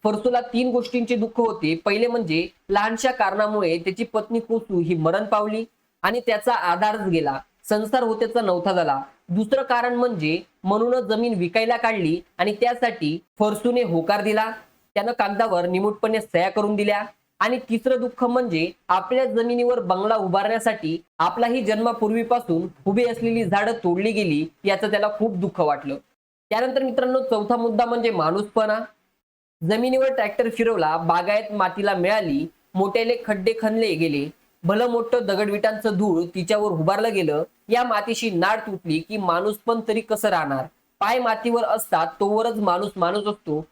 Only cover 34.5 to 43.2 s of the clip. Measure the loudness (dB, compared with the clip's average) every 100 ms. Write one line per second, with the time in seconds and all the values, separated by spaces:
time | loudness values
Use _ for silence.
34.5 | _ -2 0 2 0 0 -2 0 0 0
35.5 | 0 0 0 -2 0 2 2 0 -4 0
36.5 | 0 2 0 0 2 0 0 0 0 -4
37.5 | _ -2 0 2 -2 -2 -2 -2 0 2
38.5 | 0 -2 -10 -4 -4 -2 -4 0 0 0
39.5 | -4 -2 -2 0 -2 -2 -2 2 0 0
40.5 | -4 -6 _ _ _ 0 0 0 0 0
41.5 | 0 2 -2 0 0 0 0 0 2 0
42.5 | 0 0 0 -2 -2 0 0